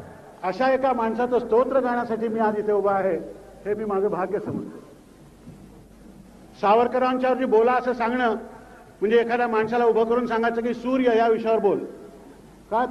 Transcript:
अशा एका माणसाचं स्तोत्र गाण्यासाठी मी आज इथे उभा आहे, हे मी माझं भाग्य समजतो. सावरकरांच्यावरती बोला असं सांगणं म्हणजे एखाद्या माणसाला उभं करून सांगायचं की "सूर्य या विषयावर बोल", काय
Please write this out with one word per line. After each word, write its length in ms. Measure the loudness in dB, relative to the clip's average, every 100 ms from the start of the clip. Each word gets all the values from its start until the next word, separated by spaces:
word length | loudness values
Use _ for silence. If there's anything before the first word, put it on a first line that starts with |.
| -16 -20 -20 -8
अशा 280 | -6 0 0
एका 200 | 2 0
माणसाचं 460 | 0 -2 -2 0 -2
स्तोत्र 400 | 2 2 4 2
गाण्यासाठी 480 | 2 -2 -4 -4 -2
मी 120 | 0
आज 200 | 0 0
इथे 120 | 0
उभा 220 | 2 2
आहे, 220 | 2 0 -2 -6 -16 -20 -12 -6
हे 80 |
मी 120 | -4 -2
माझं 220 | -2 0
भाग्य 300 | -2 -4 -4
समजतो. 400 | -4 -8 -8 -14 -20 -20 -20 -20 -20 -20 -20 -20 -20 -20 -20 -20 -20 -20 -20 -20 -20 -2
सावरकरांच्यावरती 840 | 4 4 4 0 0 0 0 0 2
बोला 260 | 4 4
असं 200 | 2 0
सांगणं 420 | -2 -2 0 0 -2 -8 -18 -20 -20 -20 -6
म्हणजे 180 | 0 2
एखाद्या 280 | 2 0 0
माणसाला 380 | 0 0 2 2
उभं 180 | 2 2
करून 200 | 0 0
सांगायचं 340 | 0 0 -2
की 120 | -4
"सूर्य 440 | -4 -2 0 2 2
या 100 | 2
विषयावर 320 | 2 0 0
बोल", 240 | 2 0 -4 -12 -20 -20 -20 -20 -20 -20 -6
काय 140 | -2 0